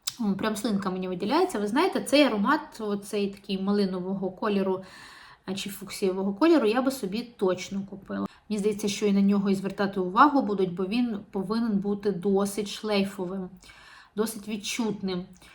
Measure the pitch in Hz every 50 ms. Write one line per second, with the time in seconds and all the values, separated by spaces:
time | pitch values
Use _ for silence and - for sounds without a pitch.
0 | - - - - 226 202 190 196 - 220 226 - - 233 202 196 - 185 185 185
1 | 185 185 185 175 202 214 269 339 381 381 - 214 202 208 233 294 359 392 - 226
2 | 202 - 269 294 285 240 214 202 202 254 302 302 - - - - 220 208 202 202
3 | 202 - 214 202 202 196 196 - - - 196 190 190 202 202 202 202 180 185 180
4 | 175 190 196 190 196 185 - - 226 214 202 196 190 190 185 185 190 - - -
5 | - - - - - - - _ - 185 196 196 - 202 - - 190 - - -
6 | 202 185 185 190 196 202 196 - 311 330 339 285 226 208 226 262 247 269 269 -
7 | - 185 190 233 233 - - - 202 185 180 180 - - 190 196 196 - 196 196
8 | - - 196 196 196 - - - _ - 214 208 190 214 208 202 - 202 202 -
9 | 214 208 196 196 196 196 202 196 190 202 190 190 196 196 196 - 202 190 - 196
10 | 180 180 185 233 277 302 277 269 208 202 202 190 190 175 175 185 190 190 220 247
11 | 247 233 208 202 - - - 196 180 175 220 226 233 226 202 190 196 202 202 202
12 | - 208 190 175 - 202 196 190 202 196 - - 202 202 - - - 214 208 196
13 | 196 196 - - 180 175 190 190 185 180 - - - - - - - - - -
14 | - _ - 202 220 220 - 208 - 214 220 202 - - - - 226 214 202 -
15 | 196 190 185 180 185 - - - - -